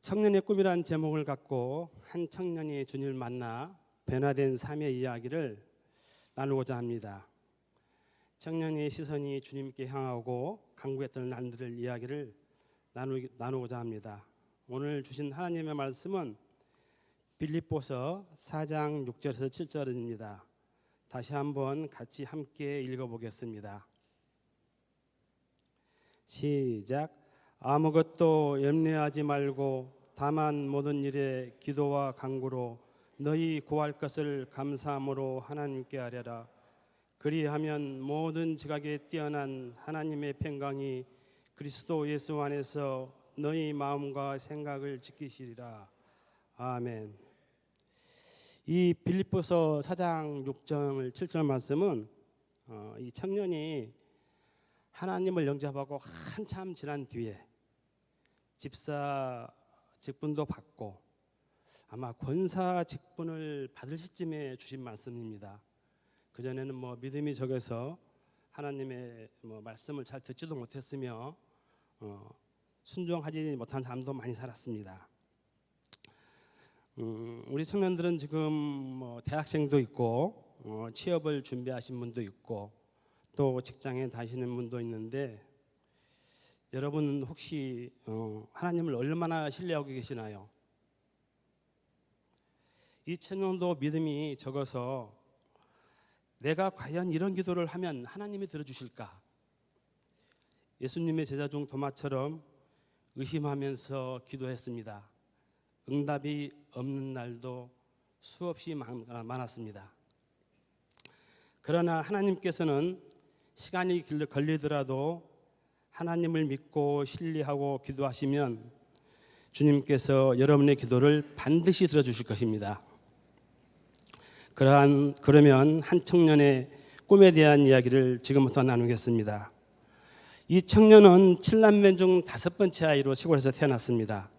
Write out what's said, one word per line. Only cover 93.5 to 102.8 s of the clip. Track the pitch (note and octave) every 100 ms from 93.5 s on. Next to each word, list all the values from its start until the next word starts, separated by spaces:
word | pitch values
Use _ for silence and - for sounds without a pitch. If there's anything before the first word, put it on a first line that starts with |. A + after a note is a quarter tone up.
| F#3 F3+ D#3+
믿음이 | C#3+ D#3 D#3+ C#3+ D3+ C3+
적어서 | - C3+ C3+ B2+ B2 C3+ A2 _ _ _ _ _ _ _ _ _ _ _ _ _
"내가 | C#3 D#3+ F#3+
과연 | - B2+ D#3+ F3+
이런 | D#3+ F#3+
기도를 | F#3 F#3 F3+ E3+
하면 | F3 F3+ C#3
하나님이 | A#2+ F#3 G#3 G3+ G3
들어주실까?" | D3+ C#3+ C3 B2 - A2 F#2 _ _ _ _ _ _ _ _ _ _ _ _ _ _ _ _
예수님의 | C3 F3 E3 D#3+ D#3
제자 | C#3 C#3+
중 | C#3+ C#3+
도마처럼 | C3+ C#3+ C3+ C#3+ C3+ C#3 D#3+ - _ _ _